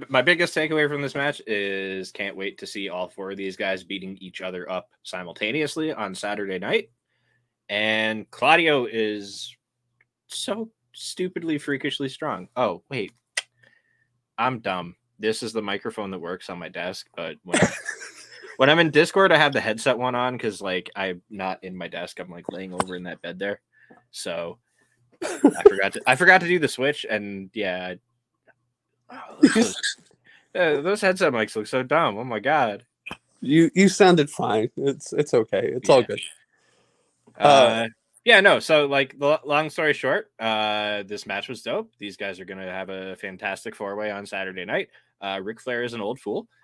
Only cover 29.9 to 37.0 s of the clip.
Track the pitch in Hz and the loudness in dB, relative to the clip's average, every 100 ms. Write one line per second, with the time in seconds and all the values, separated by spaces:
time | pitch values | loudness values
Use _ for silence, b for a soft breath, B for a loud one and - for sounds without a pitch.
29.9 | - _ _ _ _ _ - 170 143 160 | -8 _ _ _ _ _ 2 2 2 0
30.9 | 208 196 190 175 120 107 110 104 131 127 | 2 2 4 2 2 0 -4 -2 -2 2
31.9 | 147 151 101 127 110 110 151 117 101 _ | 2 2 0 -4 -2 2 2 2 -2 _
32.9 | _ - - _ _ - 151 165 180 190 | _ -18 -18 _ _ 2 6 6 6 6
33.9 | - 190 175 147 - 127 110 113 - 139 | 8 8 8 4 0 0 0 0 -2 -2
34.9 | 139 - - 147 123 110 95 113 127 - | -2 -4 -2 2 2 2 0 0 0 4
35.9 | 135 113 - - - _ _ _ _ _ | 6 4 -2 -10 -16 _ _ _ _ _
36.9 | _ | _